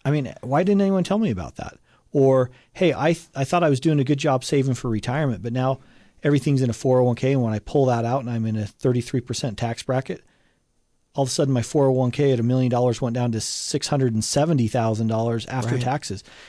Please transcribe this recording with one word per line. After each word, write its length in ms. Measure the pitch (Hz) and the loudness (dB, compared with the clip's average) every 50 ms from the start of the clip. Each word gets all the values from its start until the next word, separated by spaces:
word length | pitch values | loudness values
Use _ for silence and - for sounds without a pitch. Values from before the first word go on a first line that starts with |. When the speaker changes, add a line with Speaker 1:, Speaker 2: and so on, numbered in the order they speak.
| - | -2
Speaker 1:
I 80 | 135 | -2
mean, 220 | 147 151 135 107 - - | 0 0 -2 -4 -8 -12
why 220 | - 123 135 156 180 | -6 -2 0 2 2
didn't 180 | 190 202 196 | 4 4 4
anyone 220 | 202 196 196 190 175 | 4 2 2 0 0
tell 140 | - 196 208 | 0 0 0
me 140 | 226 185 | 0 0
about 240 | 113 90 80 60 - | -2 -4 -6 -10 -12
that? 240 | - - - - - _ _ _ _ _ _ | -12 -14 -14 -14 -18 _ _ _ _ _ _
Or, 400 | - 147 135 135 131 131 127 123 - - _ _ - | 2 4 4 6 6 4 2 0 -4 -10 _ _ -4
"Hey, 200 | - 190 170 139 | 0 0 2 2
I 200 | - 131 160 170 | 2 2 0 0
th-, 160 | - - - - | 0 -4 -8 -8
I 80 | - 139 | -6 -4
thought 200 | - - 175 170 | 0 0 2 2
I 60 | 156 | 2
was 100 | 143 123 | 2 2
doing 200 | - 160 156 147 | 2 2 2 2
a 40 | 135 | 2
good 160 | 123 147 143 | 2 0 0
job 240 | 147 156 135 127 - | 0 0 0 0 0
saving 320 | - - 143 131 135 127 | 0 0 0 2 0 0
for 140 | - - 127 | -2 -2 -2
retirement, 520 | 110 107 - - 127 147 156 139 117 110 | -2 -2 -2 -2 -2 -2 0 -2 -2 -4
but 120 | - 120 117 | -6 -6 -4
now 260 | 131 127 131 135 - - - - - _ _ _ _ | -2 0 0 -2 -4 -8 -16 -20 -20 _ _ _ _
everything's 400 | - 151 147 143 135 151 143 131 | 0 2 2 2 2 2 2 2
in 80 | 131 120 | 2 0
a 40 | 110 | -2
four 260 | - - 135 127 127 | 0 0 2 4 4
oh 60 | 123 | 4
one 100 | 123 120 | 2 2
k, 160 | 117 - 131 | 0 0 0
and 100 | 139 135 | 2 2
when 120 | 120 113 107 | 0 0 -2
I 60 | 107 | -4
pull 260 | - - - 151 135 | -4 -2 0 2 4
that 200 | 127 123 117 117 | 4 2 2 0
out 140 | 117 123 139 | 0 -2 -2
and 100 | 120 120 | -2 -4
I'm 160 | 120 117 110 | -4 -2 -2
in 120 | 110 110 107 | -2 -2 -2
a 100 | 107 101 | -4 -6
thirty-three 540 | - _ - 135 123 123 117 - - 127 | -6 _ -2 0 0 0 -2 -2 -4 -4
percent 360 | 120 - 113 - - 131 101 - | -4 -4 -6 -6 -6 -6 -6 -4
tax 240 | 127 117 113 - | -6 -6 -6 -6
bracket, 400 | - - 131 131 135 - - - - _ _ _ _ _ _ _ _ _ _ _ _ _ _ _ _ _ - | -4 -4 -2 -2 -4 -4 -8 -12 -14 _ _ _ _ _ _ _ _ _ _ _ _ _ _ _ _ _ -4
all 80 | - 139 | -2 -2
of 60 | 123 | -2
a 20 | |
sudden 220 | - - 151 135 135 | 0 0 0 0 0
my 80 | 123 | 0
four 260 | 113 - - 156 139 135 | -2 0 0 2 2 2
oh 60 | 131 | 2
one 180 | 127 131 123 | 2 0 0
k 220 | 117 - 143 139 131 | 0 0 2 2 2
at 80 | 117 | 2
a 20 | 113 | 2
million 260 | 120 127 127 127 123 | 0 2 2 2 2
dollars 320 | 123 127 123 123 117 - | 2 2 2 0 0 -2
went 120 | 135 120 117 | -2 -4 -2
down 180 | 123 120 123 | -2 -2 -2
to 80 | 113 110 | -2 -4
six 480 | 107 - - - - - - 143 - - | -4 -6 -8 -8 -6 -4 -4 -4 -4 -2
hundred 260 | 151 139 135 127 117 | 0 0 0 2 0
and 100 | 110 110 | 0 -2
seventy 440 | - - 143 147 165 170 135 117 107 | -2 0 0 0 2 2 2 0 0
thousand 400 | - 123 113 113 110 107 113 113 | 0 0 0 0 0 0 -2 -2
dollars 380 | 113 110 113 117 117 113 110 | 0 0 -2 -2 -2 -4 -6
after 300 | - 131 127 113 113 127 | -6 -6 -6 -4 -2 -2
Speaker 2:
Right. 60 | 131 | -2
Speaker 1:
taxes." 440 | 123 131 151 151 - - - 98 - - - - - | -2 -2 -4 -4 -6 -8 -12 -12 -14 -18 -20 -20 -20